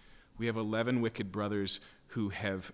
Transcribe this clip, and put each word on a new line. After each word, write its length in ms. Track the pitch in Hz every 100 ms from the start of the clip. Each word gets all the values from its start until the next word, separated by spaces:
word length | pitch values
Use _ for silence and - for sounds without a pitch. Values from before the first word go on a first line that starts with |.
| - - - -
We 100 | 117
have 100 | 113
eleven 440 | 107 110 117 123
wicked 300 | 113 - 101
brothers 480 | 98 104 104 98 - - - -
who 220 | 117 101
have 420 | 90 104 95 -